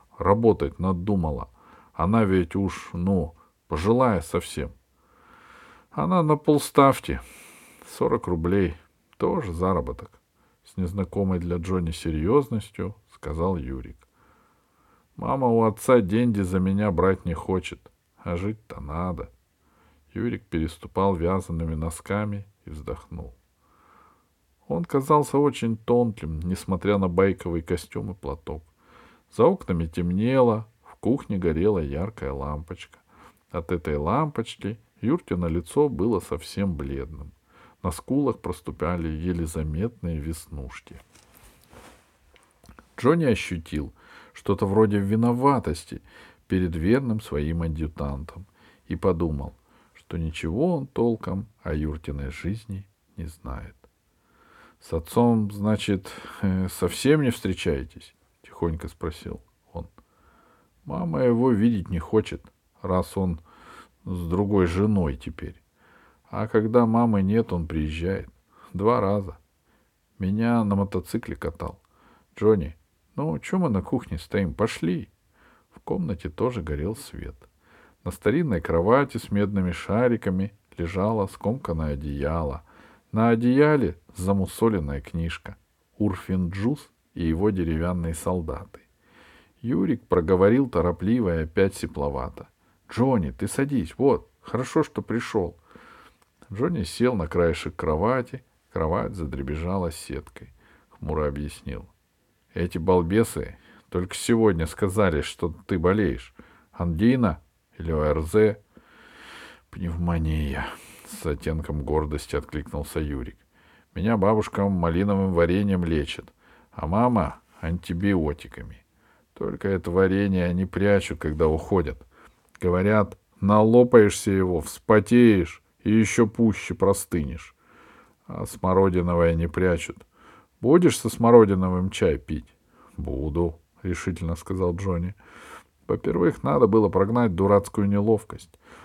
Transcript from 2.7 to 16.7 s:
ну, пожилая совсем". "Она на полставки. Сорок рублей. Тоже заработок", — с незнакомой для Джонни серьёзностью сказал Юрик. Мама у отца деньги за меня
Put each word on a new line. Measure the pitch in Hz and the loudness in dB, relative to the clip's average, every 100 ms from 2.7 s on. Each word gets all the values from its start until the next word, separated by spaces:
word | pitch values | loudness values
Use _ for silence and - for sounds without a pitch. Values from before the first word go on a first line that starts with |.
| - - | -4 -10
ну, | 90 92 95 78 - _ _ - | -4 0 0 0 -8 _ _ -6
пожилая | 78 95 120 127 92 | -2 2 4 4 2
совсем". | - 90 - 82 71 - _ _ _ _ _ - - - - - _ | 0 -4 -4 -8 -8 -12 _ _ _ _ _ -20 -20 -20 -20 -20 _
"Она | - 165 185 | -4 0 2
на | 151 151 | 2 2
полставки. | - 147 - 147 139 123 - 64 - - - - - - - - | 4 2 4 6 6 4 -4 -8 -8 -20 -20 -20 -20 -20 -16 -2
Сорок | - 117 - | 0 0 -2
рублей. | 85 85 98 92 80 _ _ _ - | -2 2 2 0 -4 _ _ _ -4
Тоже | 90 190 101 | -2 -2 -4
заработок", — | 82 92 90 - - - _ _ _ _ _ | -2 0 0 -4 -10 -16 _ _ _ _ _
с | _ - | _ -6
незнакомой | 87 98 92 104 95 90 | -6 -4 -6 -2 -2 -2
для | 85 87 | -2 -4
Джонни | 90 92 82 | -2 -2 -2
серьёзностью | - 82 78 85 143 135 110 - - 95 - _ | -4 -4 -2 2 0 0 -6 -8 -10 -12 -12 _
сказал | - - 78 90 87 | -16 -10 -4 -2 -2
Юрик. | 64 65 57 - _ _ _ _ _ _ _ _ _ _ _ - | -6 -10 -12 -20 _ _ _ _ _ _ _ _ _ _ _ -10
Мама | 117 135 123 | -4 0 2
у | 117 | 4
отца | 110 107 - 123 | 2 0 4 4
деньги | 92 110 120 101 | 6 2 2 0
за | 90 92 | 0 0
меня | 95 | 2